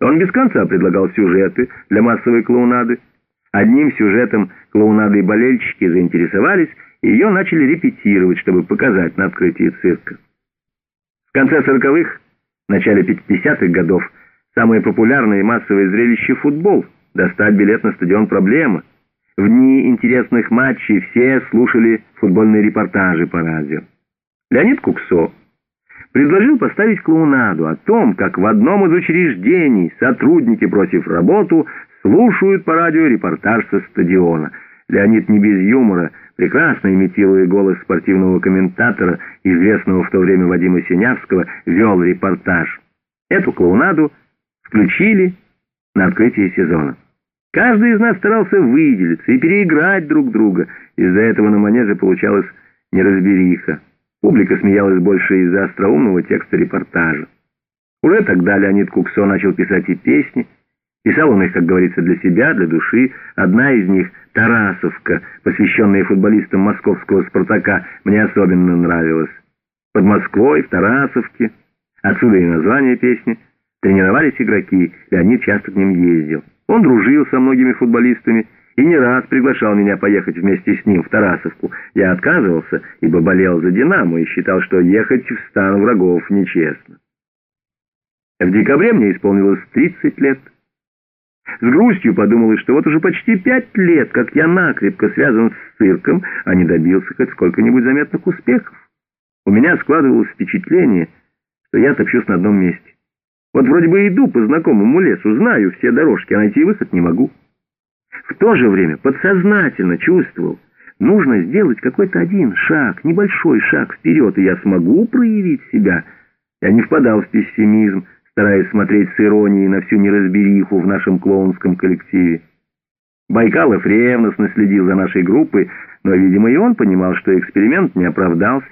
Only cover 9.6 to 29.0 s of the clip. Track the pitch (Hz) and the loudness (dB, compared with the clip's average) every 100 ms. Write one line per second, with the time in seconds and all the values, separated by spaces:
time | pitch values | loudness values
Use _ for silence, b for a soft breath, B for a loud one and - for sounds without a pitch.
9.6 | 87 - 92 82 - 90 _ _ _ _ | -4 -2 -2 -4 -6 -20 _ _ _ _
10.6 | _ _ _ _ _ _ _ 135 131 151 | _ _ _ _ _ _ _ -2 0 0
11.6 | 135 135 135 151 165 - _ _ _ _ | 0 0 2 0 -2 -8 _ _ _ _
12.6 | - 101 - 98 90 95 - 92 - 98 | -4 -2 2 0 0 -4 -2 -2 0 -2
13.6 | 92 87 85 90 - b b b _ - | 0 0 0 -2 -2 b b b _ -2
14.6 | 113 110 95 98 113 139 113 101 101 117 | 2 2 0 0 2 2 0 0 0 -2
15.6 | - 101 95 101 120 113 - 127 147 143 | -2 0 0 0 0 0 -2 -2 -2 -2
16.6 | 185 165 - _ _ - 92 - 104 104 | 0 0 -2 _ _ -4 -4 0 0 2
17.6 | 101 110 110 92 90 98 107 98 95 135 | 2 0 -2 -4 -2 0 0 0 0 0
18.6 | 156 87 - _ _ _ _ - 101 120 | 0 -4 -8 _ _ _ _ -4 2 4
19.6 | 131 135 - 117 117 123 113 123 104 117 | 4 4 2 0 0 0 0 -2 0 0
20.6 | 131 120 - 104 92 117 123 135 - 107 | 0 -2 -2 -2 0 0 0 0 0 0
21.6 | 123 123 113 110 - - 104 92 110 107 | 2 2 2 0 -4 -4 0 2 4 4
22.6 | 104 101 95 104 92 82 85 87 82 80 | 2 -2 -4 -2 -2 -2 -2 -4 -4 -6
23.6 | 73 76 - _ _ _ _ _ _ 120 | -6 -8 -10 _ _ _ _ _ _ 0
24.6 | 190 262 - 85 - 87 80 - _ _ | 2 0 -2 -6 -2 -2 -2 -6 _ _
25.6 | _ _ _ B B - 143 185 233 285 | _ _ _ B B -2 0 2 2 2
26.6 | 131 - 214 202 - 160 160 135 113 82 | 0 -2 -2 -2 0 0 2 0 0 -2
27.6 | 78 80 - 226 185 92 98 - 101 110 | -4 -4 -2 0 0 0 -4 -2 0 2
28.6 | 120 202 190 170 | 2 2 2 0